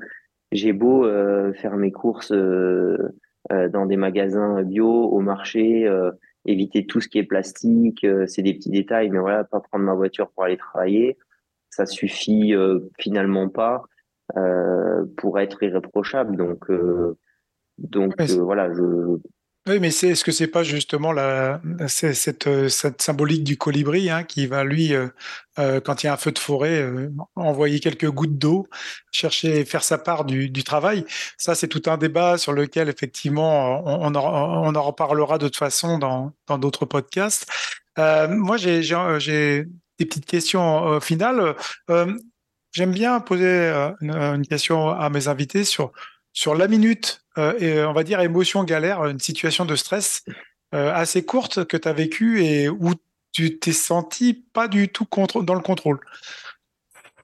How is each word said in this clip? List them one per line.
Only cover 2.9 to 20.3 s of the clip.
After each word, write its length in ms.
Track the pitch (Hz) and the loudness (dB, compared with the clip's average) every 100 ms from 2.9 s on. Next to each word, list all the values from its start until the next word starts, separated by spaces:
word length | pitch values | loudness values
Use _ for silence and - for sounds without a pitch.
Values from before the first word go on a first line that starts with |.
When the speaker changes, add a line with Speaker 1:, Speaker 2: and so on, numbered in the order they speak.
| 90 - - _ _ - | 0 -2 -6 _ _ -4
Speaker 1:
euh, 180 | 98 90 | 0 0
dans 180 | 98 98 | 0 0
des 100 | 98 | 2
magasins 680 | 95 92 98 98 104 101 | 2 0 0 0 0 0
bio, 260 | 95 98 113 | 0 2 4
au 320 | 117 117 101 | 4 4 2
marché, 680 | 98 98 - 110 110 113 110 | 0 -2 -4 0 2 4 2
euh, 240 | 95 90 90 _ _ | 2 0 -4 _ _
éviter 400 | - 98 98 104 | -2 0 0 0
tout 160 | 101 120 | -2 -2
ce 60 | - | -2
qui 140 | 107 | -2
est 40 | |
plastique, 760 | 95 95 95 - 117 117 117 113 | 0 -2 -2 -2 2 4 4 2
euh, 240 | 101 98 92 | 2 2 0
c'est 160 | - | 0
des 120 | 95 | 0
petits 160 | - - | -2 -2
détails, 380 | 98 98 113 107 | -2 0 0 0
mais 100 | 95 | 0
voilà, 240 | 92 104 | 0 0
pas 160 | 104 104 | -2 -6
prendre 240 | - 104 | -4 -2
ma 100 | 98 | 0
voiture 340 | 92 95 - 101 | 2 0 -2 -6
pour 100 | - | -2
aller 140 | 92 92 | -2 -2
travailler, 600 | - - 92 101 120 - _ _ _ _ _ | -4 -2 2 2 2 -2 _ _ _ _ _
ça 160 | - 95 | -6 -6
suffit, 680 | - 98 - - 107 107 | -4 -6 -4 0 2 4
euh, 260 | 101 95 90 92 - | 4 4 2 -2 -10
finalement 500 | 98 101 98 98 95 | -4 0 0 0 0
pas, 360 | 104 113 123 - _ _ _ - 95 | 0 0 -2 -6 _ _ _ -8 -2
euh, 680 | 92 90 90 90 90 87 87 - | 0 2 2 0 0 0 -2 -4
pour 220 | 98 98 | -2 0
être 240 | 101 - | -2 -2
irréprochable. 720 | 101 90 - 104 98 135 117 92 | -2 -2 -2 -4 -2 -2 -2 -2
Donc, 320 | 87 87 - | -2 -4 -2
euh, 460 | 92 87 87 85 82 _ _ _ _ _ - | 0 2 0 0 -4 _ _ _ _ _ -16
donc, 360 | - 101 95 95 | -6 -2 0 0
Speaker 2:
Ouais, 80 | 156 | 0
c'est 120 | 90 | 2
Speaker 1:
euh, 40 | |
voilà, 260 | 87 101 92 | 2 0 0
je 80 | 87 87 87 85 85 - _ _ _ - | 0 0 0 0 -2 -6 _ _ _ -2
Speaker 2:
Oui, 100 | 202 | 0
mais 100 | 175 | 2
c'est, 180 | 156 180 | 2 2
est-ce 160 | 165 | 2
que 80 | - | 0